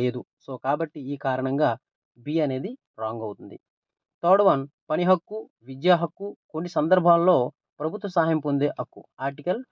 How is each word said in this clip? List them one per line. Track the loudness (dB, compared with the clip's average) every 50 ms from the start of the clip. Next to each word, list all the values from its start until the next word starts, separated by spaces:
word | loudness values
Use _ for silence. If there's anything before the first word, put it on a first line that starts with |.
లేదు. | 0 -2 -2 -4 -8 -12 _ _ _
So, | -12 -12 -6 -2
కాబట్టి | -2 -2 -2 -2 -6 -8 -10 -10 -8 -8
ఈ | -6 -4
కారణంగా | -4 -2 -2 -2 -2 0 0 2 0 0 -2 _ _ _ _ _ _ _ -16 -10
బి | -6 -2 -2 -2
అనేది | -2 -2 -4 -6 -8 -12 -14 _ _ _ -8 -6
రాంగ్ | -6 -6 -6 -8
అవుతుంది. | -8 -8 -10 -14 -16 -16 -18 _ _ _ _ _ _ _ _ _ _ _ _ 2
థర్డ్ | 4 4 6 6 4
వన్, | 4 4 0 -6 _ _ _ -4
పని | -2 0 4 4
హక్కు, | 2 2 0 _ -10 -10 -10 -12 _ _ _ -16
విద్యా | -12 -2 2 2 2 2 2
హక్కు | -4 -6 -10 -12 -12 -12 -14 _ _ -8
కొన్ని | -8 -8 -4 -2 -2
సందర్భాల్లో | 2 4 4 4 6 6 4 6 6 4 4 4 2 0 -4 _ _ _ _ -8
ప్రభుత్వ | -6 -6 -6 -6 -8 -2 0
సహాయం | 0 2 2 0 0 0
పొందే | -2 0 0 0 -2 -2 -4
హక్కు, | -8 -10 _ -18 -20 _ _ -8 -6
ఆర్టికల్ | -6 -6 -4 -4 -4 -4 -4 -6 -12